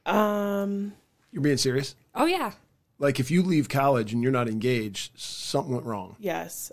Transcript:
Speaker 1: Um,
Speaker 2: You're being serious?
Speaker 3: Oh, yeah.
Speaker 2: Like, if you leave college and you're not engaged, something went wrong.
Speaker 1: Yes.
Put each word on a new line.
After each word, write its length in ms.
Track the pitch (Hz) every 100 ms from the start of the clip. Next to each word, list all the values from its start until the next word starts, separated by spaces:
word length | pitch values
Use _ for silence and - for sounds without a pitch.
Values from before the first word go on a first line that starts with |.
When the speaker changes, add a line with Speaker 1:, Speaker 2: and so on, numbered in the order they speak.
| -
Speaker 1:
Um, 880 | 208 208 208 202 202 202 202 202 - _ _ _
Speaker 2:
You're 100 | 185
being 140 | 147 131
serious? 380 | 131 131 - - _ -
Speaker 3:
Oh, 100 | 320
yeah. 260 | 370 226 - _ _ _ -
Speaker 2:
Like, 220 | 139 131
if 120 | 127
you 120 | 175
leave 260 | 185 156 -
college 420 | 139 139 123 107
and 80 | 117
you're 100 | 127
not 180 | 127 117
engaged, 680 | 110 127 120 107 95 - -
something 560 | - - - 139 143
went 120 | 123 120
wrong. 300 | 104 90 -
Speaker 1:
Yes. 520 | 180 165 165 - -